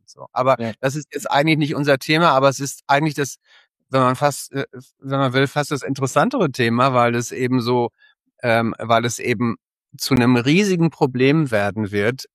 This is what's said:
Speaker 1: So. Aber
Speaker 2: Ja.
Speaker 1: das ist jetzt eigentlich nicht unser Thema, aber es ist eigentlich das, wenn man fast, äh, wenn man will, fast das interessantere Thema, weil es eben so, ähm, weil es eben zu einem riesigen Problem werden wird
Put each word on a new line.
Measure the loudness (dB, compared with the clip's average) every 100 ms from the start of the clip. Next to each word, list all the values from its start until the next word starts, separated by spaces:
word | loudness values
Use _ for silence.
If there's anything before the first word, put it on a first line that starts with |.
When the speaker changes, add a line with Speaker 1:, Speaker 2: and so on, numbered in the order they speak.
| _
Speaker 1:
So. | -20 -10
Aber | -2 0 0
Speaker 2:
Ja. | -2 -4
Speaker 1:
das | -6 -6
ist | -10
jetzt | -10 -2
eigentlich | 2 2 2
nicht | 0 -2
unser | 0 0
Thema, | 2 2 4
aber | 4 2
es | 0
ist | -6 -8 0
eigentlich | 0 2 -2
das, | -6 -8 _ _ _ _ _
wenn | 0
man | 2 2
fast, | -2 -2 -8
äh, | -8 -8 -12 -20 _
wenn | -6 -2
man | 0
will, | 2 0
fast | 0 -4
das | -4
interessantere | -6 -4 -2 0 0 0 -2
Thema, | 0 0 2 2
weil | 2 2 0
es | -4
eben | -4 -2 0
so, | 0 0 0 -6 _ _ _ _
ähm, | 0 0 0 -4
weil | 0 0 0
es | -4
eben | -4 -2 -2 -4 _ _ _ -12
zu | -2
einem | 2 4 2
riesigen | 2 2 2 2 0
Problem | 0 -2 2 2 2 0
werden | 0 -2 -2 -4
wird | -2 -2 -2 -8